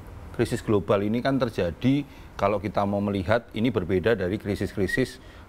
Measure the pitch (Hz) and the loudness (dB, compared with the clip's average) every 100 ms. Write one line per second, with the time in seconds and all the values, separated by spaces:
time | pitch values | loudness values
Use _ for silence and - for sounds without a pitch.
0 | - - - - 117 120 - 107 - 104 | -12 -16 -10 -2 0 0 2 2 4 2
1 | 104 117 135 135 123 - 87 - 127 143 | 2 0 2 0 0 0 -2 2 2 2
2 | 139 - - - 98 104 95 92 101 101 | 0 -12 -14 0 0 2 0 0 0 2
3 | 101 98 92 113 - 110 120 110 87 95 | 0 0 2 0 0 -2 0 0 2 2
4 | 85 113 90 104 98 98 92 - 92 - | 2 2 0 -2 -2 -2 -2 0 0 2
5 | 127 - - - | 0 -4 -18 -18